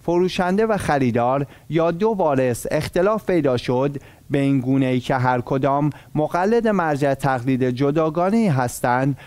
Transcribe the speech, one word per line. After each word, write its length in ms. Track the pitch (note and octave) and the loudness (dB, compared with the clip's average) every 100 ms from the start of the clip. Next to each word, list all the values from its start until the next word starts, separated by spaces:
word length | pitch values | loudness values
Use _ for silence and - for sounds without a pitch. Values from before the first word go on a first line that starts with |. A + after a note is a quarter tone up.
فروشنده 640 | - F3 F#3 - F3+ F#3+ A3 | -2 0 0 0 -2 0 0
و 100 | G3+ | 0
خریدار 680 | - D3 B2+ A#2 A#2+ C3+ C#3+ - - | 0 0 0 0 0 0 -4 -10 -6
یا 220 | D3+ E3 | -2 0
دو 180 | E3+ G#3+ | 0 -2
وارث، 580 | G#3 E3 C3+ C3 A#2 - | 0 0 2 0 -2 -4
اختلاف 600 | D3+ - F3 F#3+ G#3+ - | -4 -2 0 0 0 0
پیدا 260 | F3+ C#3+ B2 | 0 2 0
شد، 400 | - B2+ C#3+ C#3+ - - - | 0 0 0 -4 -14 -20 -6
به 80 | C#3 | -2
این 220 | C#3 C#3 | 0 0
گونه 260 | A#2+ C3+ C3 | 2 0 2
ای 140 | B2+ | 0
که 140 | - | 0
هر 260 | C3+ B2+ B2+ | 0 2 0
کدام 500 | A#2+ C3+ C#3 C#3 D3 - - | 0 0 0 0 0 -4 -6
مقلد 540 | D3 D3+ F3 F#3+ A#3 A3 | -2 -2 0 0 2 2
مرجع 460 | G3 D#3+ C#3+ C#3+ | 0 0 0 0
تقلید 560 | C3+ C#3 C3 B2 C3 B2+ | 0 0 0 0 0 0
جداگانه‌ای 800 | B2 C#3 D3+ D#3+ D#3 F3+ A3+ G#3+ | 0 0 0 0 0 0 2 2
هستند، 720 | C3 B2 - C3 B2 C#3 C3+ | 2 0 -2 0 0 0 -2